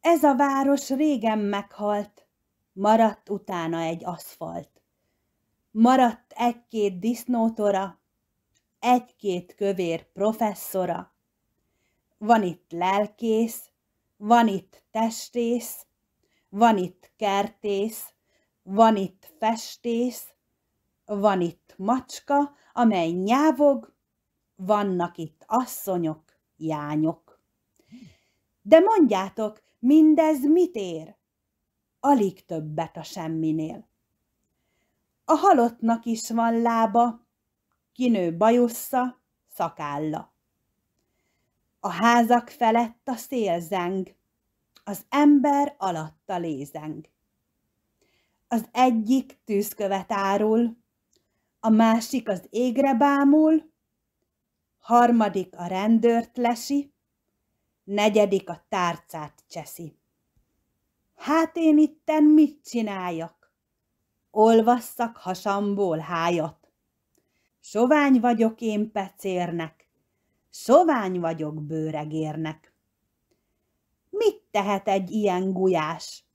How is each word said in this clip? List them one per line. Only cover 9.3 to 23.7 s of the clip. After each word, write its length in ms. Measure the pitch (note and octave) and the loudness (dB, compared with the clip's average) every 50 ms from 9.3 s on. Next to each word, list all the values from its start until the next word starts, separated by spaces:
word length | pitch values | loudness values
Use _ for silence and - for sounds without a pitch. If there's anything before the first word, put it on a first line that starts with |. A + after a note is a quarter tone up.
| F3+ F3 F3 _ - | -4 -4 -6 _ -10
kövér 560 | _ G#3 G3 G3 F3+ F3+ E3+ E3 E3 - _ | _ -4 -4 -2 -2 -4 -4 -4 -6 -8 _
professzora. 1000 | _ - G3 G#3+ A3 A3 A#3 G#3+ G3+ - - - - F#3+ F#3 F3 E3+ F3+ F3+ _ _ _ _ _ _ _ _ _ _ _ _ _ _ _ _ _ _ _ _ _ _ | _ -2 -2 -2 0 0 -4 -4 -4 -8 -14 -6 -4 -4 -2 -2 -4 -6 -8 _ _ _ _ _ _ _ _ _ _ _ _ _ _ _ _ _ _ _ _ _ _
Van 260 | _ G#3 G#3 A#3 A3 G3+ | _ 2 2 2 2 2
itt 280 | F3+ D#3+ _ _ _ | -2 -6 _ _ _
lelkész, 1000 | - E3+ F3 F#3 G3 G3+ G#3+ G#3 _ _ A#3 A3+ A3 A3 A#3 A3+ - - - _ _ _ _ _ _ _ _ _ _ | -8 -4 -2 -2 0 -2 -2 -4 _ _ -2 0 0 0 0 -2 -4 -12 -18 _ _ _ _ _ _ _ _ _ _
van 300 | _ G#3 G#3 A#3 A#3+ A#3 | _ 2 4 4 4 4
itt 360 | A3 G3 F#3 - _ _ _ _ _ | 2 0 -4 -8 _ _ _ _ _
testész, 920 | _ A3 A3+ A3+ A3 - - - _ A#3+ A#3+ A#3 A#3+ A#3+ A#3 - - - - _ _ _ _ _ _ _ _ _ _ _ _ _ | _ -4 -4 -4 -6 -8 -14 -10 _ -4 -4 -2 -4 -4 -6 -10 -16 -16 -20 _ _ _ _ _ _ _ _ _ _ _ _ _
van 280 | - G3+ A3+ A#3 A3 | -2 2 2 4 4
itt 340 | G3 F3+ F3+ - _ _ _ _ | 2 -2 -6 -8 _ _ _ _
kertész, 1000 | _ A3 G3+ G3 G3 G3+ G#3 _ _ - G#3 G3+ G3 G3+ A3+ A3 - - - _ _ _ _ _ _ _ _ _ _ _ | _ -4 -2 -2 -2 -2 -4 _ _ -6 -4 -4 -4 -4 -6 -8 -12 -18 -18 _ _ _ _ _ _ _ _ _ _ _
van 320 | F#3 F#3+ G3+ A3+ A3+ A3+ | -6 2 4 4 4 4
itt 360 | G3+ G3 F3+ _ _ _ - _ _ | 2 -4 -6 _ _ _ -20 _ _
festész, 960 | - A3 A3+ A3+ - - - _ _ A#3+ A#3 A#3 A#3+ B3+ A#3 - - - _ _ _ _ _ _ _ _ _ _ _ _ _ _ _ - | -4 -4 -4 -6 -10 -16 -18 _ _ -6 -4 -2 -4 -4 -6 -10 -20 -20 _ _ _ _ _ _ _ _ _ _ _ _ _ _ _ -10
van 320 | G#3 G3+ G3 G#3+ G3 F#3 | -8 0 0 0 0 0
itt 320 | F3 E3+ - _ _ _ _ | -2 -4 -6 _ _ _ _
macska, 760 | - F#3+ G#3 B3 C4 - _ - - _ - C#4+ C#4+ C#4+ C#4+ _ _ _ _ _ | -10 -4 -4 -4 -4 -6 _ -20 -20 _ -2 -2 -2 -2 -2 _ _ _ _ _
amely 380 | - B3 A3+ G#3 F3+ E3+ E3 | 0 0 2 2 0 -2 -2
nyávog, 840 | E3+ F3+ F#3 G3+ A#3 C4+ D4+ D#4 C#4 B3 D4 C#4+ | -4 -4 -2 0 0 2 2 0 2 4 2 2